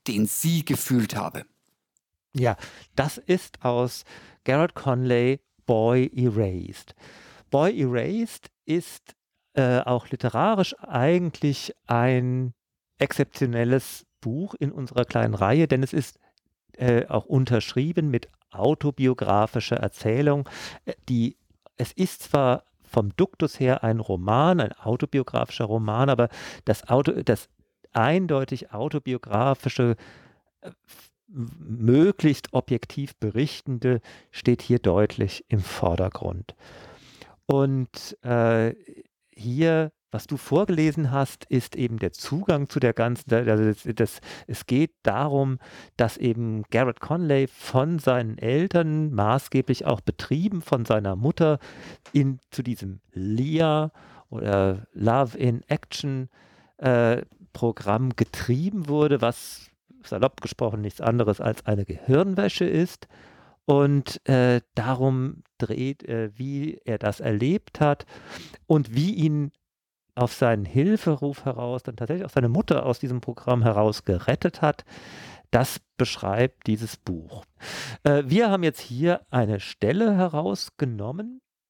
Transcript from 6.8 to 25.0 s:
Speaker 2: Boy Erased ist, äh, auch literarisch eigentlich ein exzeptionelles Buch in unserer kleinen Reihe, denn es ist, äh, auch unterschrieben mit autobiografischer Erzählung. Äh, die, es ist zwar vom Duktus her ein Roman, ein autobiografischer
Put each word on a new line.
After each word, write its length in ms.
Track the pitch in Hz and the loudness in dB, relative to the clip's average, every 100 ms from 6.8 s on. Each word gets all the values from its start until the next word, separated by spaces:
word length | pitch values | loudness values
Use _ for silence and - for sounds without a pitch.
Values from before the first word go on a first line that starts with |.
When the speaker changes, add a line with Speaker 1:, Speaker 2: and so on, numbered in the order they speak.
| - - - - - - _ | -20 -20 -20 -20 -20 -20 _
Speaker 2:
Boy 300 | 139 170 226 | 2 2 2
Erased 720 | 135 123 127 214 226 - - _ - | 0 0 -2 -4 -6 -8 -20 _ -4
ist, 500 | 165 - - _ - _ _ _ | -4 -4 -14 _ -20 _ _ _
äh, 260 | - 127 123 | 0 2 2
auch 300 | 127 123 - | 2 -2 -2
literarisch 680 | 127 123 113 185 214 180 - | -4 -2 0 2 2 0 -4
eigentlich 920 | - 143 135 175 175 - 147 139 - - - | -6 0 2 2 0 -2 -2 -2 -6 -10 -2
ein 680 | 120 127 127 123 127 127 - _ _ _ - | 2 2 2 0 -2 -4 -8 _ _ _ -4
exzeptionelles 1080 | 139 - 139 - 131 117 117 131 - - - _ | -2 0 -2 -2 -2 0 2 2 -2 -14 -20 _
Buch 340 | 113 131 196 - | -8 -6 -6 -6
in 160 | 143 | -6
unserer 340 | - 127 123 120 | -6 -6 -4 -2
kleinen 280 | 120 117 | 0 0
Reihe, 340 | 107 98 143 160 | 2 2 4 4
denn 140 | 131 | 2
es 120 | 135 | 0
ist, 260 | - - - _ _ _ _ _ | -2 -4 -8 _ _ _ _ _
äh, 320 | - 127 117 - | -2 2 4 2
auch 180 | - - | -2 0
unterschrieben 840 | 139 127 120 - - 147 175 151 | 0 2 2 0 -2 -2 0 0
mit 180 | 131 - _ _ | -2 -4 _ _
autobiografischer 1300 | - 113 151 147 139 131 127 98 101 110 120 - - | 0 0 2 0 2 2 2 2 2 2 0 -2 -2
Erzählung. 720 | 101 - 110 117 147 143 135 - - - | -2 -2 -2 2 2 2 -2 -10 -16 -14
Äh, 100 | - - - | -10 -10 -2
die, 300 | 123 117 - _ _ - - | 0 0 -4 _ _ -14 -8
es 160 | 123 | -6
ist 300 | - 185 - | -2 -4 -4
zwar 420 | - 147 131 127 - _ | -2 2 2 2 -4 _
vom 320 | _ - 101 - | _ 0 0 0
Duktus 440 | 185 - 156 - | -2 0 -4 0
her 240 | 127 131 | 0 2
ein 160 | 113 113 | 0 -2
Roman, 600 | 107 92 90 117 160 180 | -2 -4 0 2 4 2
ein 140 | 110 | 0
autobiografischer 920 | - - 123 | -4 -4 -2